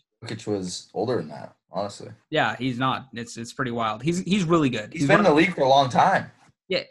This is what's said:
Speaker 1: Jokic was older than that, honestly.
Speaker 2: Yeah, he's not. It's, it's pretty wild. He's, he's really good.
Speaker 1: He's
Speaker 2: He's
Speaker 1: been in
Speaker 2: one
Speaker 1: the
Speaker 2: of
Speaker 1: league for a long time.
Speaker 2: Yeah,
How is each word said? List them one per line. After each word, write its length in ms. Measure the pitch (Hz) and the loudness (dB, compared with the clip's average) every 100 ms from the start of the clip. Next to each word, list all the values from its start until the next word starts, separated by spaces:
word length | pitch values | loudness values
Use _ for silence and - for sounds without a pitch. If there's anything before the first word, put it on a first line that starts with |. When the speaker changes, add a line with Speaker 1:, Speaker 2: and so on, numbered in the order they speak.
| _ _ | _ _
Speaker 1:
Jokic 220 | 113 110 - | -12 -10 -4
was 440 | 101 92 - - | -4 -4 -10 -10
older 220 | - 113 113 | -4 -2 -2
than 120 | 78 | -4
that, 260 | 71 52 _ _ | -12 -16 _ _
honestly. 400 | 85 101 - 113 113 _ | -6 -6 -8 -16 -18 _
Speaker 2:
Yeah, 260 | 151 120 104 | -2 0 -2
he's 220 | 131 120 | -4 -2
not. 300 | 131 113 - | -2 -2 -8
It's, 220 | 113 117 - | -12 -12 -12
it's 160 | 117 | -12
pretty 180 | - 127 | -6 -6
wild. 320 | 117 110 110 | -2 -4 -2
He's, 160 | 139 175 | -2 -2
he's 240 | 180 208 | 0 0
really 240 | 160 170 143 | 2 4 2
good. 240 | 113 104 | 0 -6
Speaker 1:
He's 100 | 165 | -2
Speaker 2:
He's 60 | 143 | 4
Speaker 1:
been 120 | 202 | 4
in 40 | |
Speaker 2:
one 0 | |
Speaker 1:
the 60 | 196 | 6
Speaker 2:
of 60 | 151 | 6
Speaker 1:
league 180 | 185 | 4
for 80 | 175 | 2
a 60 | 131 | 4
long 200 | 139 131 | 4 4
time. 420 | 127 160 170 120 - _ _ _ | 4 4 2 -2 -12 _ _ _
Speaker 2:
Yeah, 140 | 185 - | -4 -2